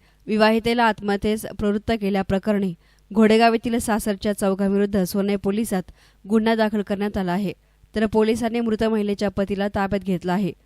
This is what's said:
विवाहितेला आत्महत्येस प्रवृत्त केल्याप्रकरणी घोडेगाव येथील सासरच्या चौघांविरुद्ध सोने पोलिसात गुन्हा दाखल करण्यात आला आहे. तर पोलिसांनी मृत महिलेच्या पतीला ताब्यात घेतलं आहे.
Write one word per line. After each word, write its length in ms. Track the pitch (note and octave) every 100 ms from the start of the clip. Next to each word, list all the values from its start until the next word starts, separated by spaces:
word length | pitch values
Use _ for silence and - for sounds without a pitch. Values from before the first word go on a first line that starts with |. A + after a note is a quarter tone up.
| _ _ -
विवाहितेला 560 | G#3+ G#3+ A3+ A3+ A#3+
आत्महत्येस 640 | A3+ G#3+ G3+ G3+ G#3+ G#3+ - G3
प्रवृत्त 320 | G#3 G#3 A3 A3+
केल्याप्रकरणी 720 | G3 G3 F#3+ F#3+ G#3+ G3+ F#3+ E3+ _ _ -
घोडेगाव 400 | G#3 G#3+ A3 A#3
येथील 260 | A3+ B3 A#3
सासरच्या 540 | B3 G#3+ A3 G3 G#3+
चौघांविरुद्ध 720 | G3+ G3 G3 G3 G3 G3+ G3+
सोने 320 | F3+ G3+ G3 G3+
पोलिसात 480 | G3 G3+ A3+ F#3 - - _ _ F#3+
गुन्हा 260 | A3 A3 A3+
दाखल 260 | G#3+ G#3+
करण्यात 360 | F#3+ G3 G#3 G3+
आला 140 | F#3
आहे. 220 | F3+ F#3 - _ _ _ G#3+
तर 100 | G#3+
पोलिसांनी 540 | A3 A3 A3+ A3+ A#3
मृत 240 | A#3 G#3+
महिलेच्या 460 | A3+ A3 G#3 G3+ G3+
पतीला 380 | G3+ G3 G3 G3+
ताब्यात 340 | G#3 G3 G3+
घेतलं 320 | F#3 F3 F3+
आहे. 200 | F3+ F3+ -